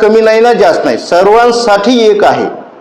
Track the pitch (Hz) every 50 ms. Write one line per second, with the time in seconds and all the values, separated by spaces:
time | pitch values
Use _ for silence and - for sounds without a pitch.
0 | 214 208 220 226 220 220 220 220 226 240 240 190 208 175 151 - - 143 117 107
1 | - - 175 175 190 202 214 233 240 240 233 233 - 214 202 202 202 240 262 240
2 | 226 214 202 202 190 151 127 120 104 85 - - - - - -